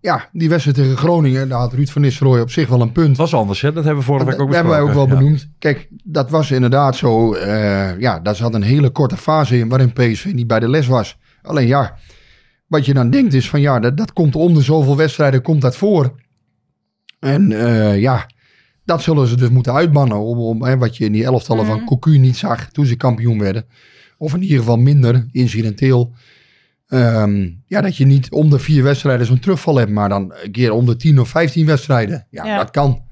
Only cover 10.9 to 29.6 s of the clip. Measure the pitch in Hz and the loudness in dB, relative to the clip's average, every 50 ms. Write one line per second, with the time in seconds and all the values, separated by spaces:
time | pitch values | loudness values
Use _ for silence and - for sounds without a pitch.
10.9 | 131 120 101 - - _ _ _ _ _ _ - 156 151 123 117 135 143 131 95 | 0 0 -2 -4 -10 _ _ _ _ _ _ -6 -2 0 2 2 2 2 0 -2
11.9 | - - - - - _ _ _ _ _ _ _ _ _ _ _ - 143 135 139 | -6 -16 -20 -20 -20 _ _ _ _ _ _ _ _ _ _ _ -2 -2 0 0
12.9 | 139 135 123 120 120 277 269 214 139 131 123 - - 147 143 143 135 120 110 123 | 0 2 2 2 2 2 2 2 2 0 0 0 0 0 2 2 0 0 0 0
13.9 | 135 156 220 - _ - 170 151 127 156 160 180 165 151 135 135 151 160 143 135 | -2 -2 -4 -6 _ 0 0 0 2 2 2 2 4 4 4 2 2 2 2 2
14.9 | 143 139 156 151 - - 151 139 135 131 123 - 160 151 127 127 120 - 196 208 | 2 2 0 -2 0 0 0 2 2 0 0 0 0 0 0 0 -2 0 0 0
15.9 | 208 165 139 127 - - _ _ _ _ _ _ _ _ _ _ _ _ _ _ | 2 2 0 -2 -4 -8 _ _ _ _ _ _ _ _ _ _ _ _ _ _
16.9 | _ _ _ - _ _ - 135 139 151 208 196 110 107 117 120 117 110 107 104 | _ _ _ -20 _ _ -4 -2 0 2 2 0 0 0 0 0 2 2 2 2
17.9 | 104 98 107 135 131 117 - - _ _ _ _ _ _ _ _ _ _ _ - | 2 2 2 0 0 -2 -4 -8 _ _ _ _ _ _ _ _ _ _ _ -4
18.9 | 170 165 - - 160 147 135 117 117 123 131 120 123 127 117 127 120 143 170 175 | -4 -2 0 0 2 2 2 2 2 2 2 2 2 2 2 0 0 0 2 2
19.9 | 143 147 139 123 107 104 104 113 120 120 117 113 113 113 120 127 131 131 123 110 | 4 2 2 2 0 -2 -2 -4 -4 -4 -2 -2 -4 -2 -2 0 0 0 0 -2
20.9 | 117 - - 107 104 107 113 123 131 120 - - 117 110 107 107 110 110 233 - | -2 -2 -2 0 0 0 0 0 0 -2 -2 -2 -2 -2 0 -2 -2 -4 -2 -2
21.9 | 139 123 - 160 156 139 131 131 123 - - 208 120 110 - - _ - 147 127 | -4 -2 2 2 4 4 4 2 0 -2 -4 -4 -4 -6 -6 -10 _ -2 -2 -2
22.9 | 120 117 - 127 117 107 117 120 113 107 104 98 95 113 - _ _ _ _ _ | -2 -2 -2 -2 -2 0 -2 -2 0 0 -2 -2 -2 -4 -8 _ _ _ _ _
23.9 | _ _ _ _ _ _ 156 156 135 180 185 156 151 131 113 113 120 117 123 135 | _ _ _ _ _ _ -8 -6 -4 -4 -2 0 0 0 2 0 2 2 4 4
24.9 | 147 143 127 117 120 127 117 123 - 127 127 117 - 110 113 110 104 - 135 131 | 4 4 4 4 2 0 0 -2 -2 -2 -2 -2 -2 -2 -4 -4 -4 -2 0 2
25.9 | 131 123 120 120 - - _ _ _ _ _ _ _ _ _ _ _ _ _ _ | 2 2 0 -2 -6 -20 _ _ _ _ _ _ _ _ _ _ _ _ _ _
26.9 | - 127 123 117 113 110 107 101 101 101 95 87 82 98 - _ 185 208 208 190 | -2 0 0 2 2 0 0 0 0 -2 -2 -4 -8 -14 -14 _ -4 -2 -2 -2
27.9 | - - 135 135 139 139 127 - - 147 156 156 143 135 147 - 156 143 127 139 | -2 0 2 4 4 2 0 -2 -2 0 2 2 2 0 0 0 0 2 2 0
28.9 | 143 139 - 143 131 120 120 110 127 123 117 196 190 147 | 0 -2 -2 -2 0 0 0 0 0 0 0 -2 -2 -2